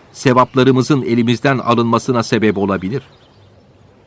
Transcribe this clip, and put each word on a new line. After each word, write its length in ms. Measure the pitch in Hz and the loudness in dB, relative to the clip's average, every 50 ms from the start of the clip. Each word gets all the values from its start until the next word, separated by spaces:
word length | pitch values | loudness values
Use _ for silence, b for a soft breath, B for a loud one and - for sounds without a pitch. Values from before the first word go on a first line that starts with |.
| - _ | -10 _
sevaplarımızın 920 | - - - 139 123 127 127 - - 131 127 131 131 127 127 - 156 135 | -10 -4 0 2 2 2 2 2 2 0 2 2 2 2 2 0 0 -2
elimizden 560 | 117 - 117 120 117 117 120 113 - 143 135 123 | -2 -2 0 0 0 0 0 -2 0 -2 -2 -2
alınmasına 680 | - 117 120 117 117 117 117 113 - - 127 120 110 | 0 -2 0 0 0 2 0 0 0 -2 -2 -2 -2
sebep 340 | - - 113 104 107 101 98 | -2 -2 0 0 0 0 0
olabilir. 460 | 98 98 98 92 90 92 117 135 - - _ _ _ _ _ _ - _ _ _ _ _ _ _ _ _ _ _ _ | -2 -2 -2 -4 -4 -6 -8 -8 -10 -14 _ _ _ _ _ _ -20 _ _ _ _ _ _ _ _ _ _ _ _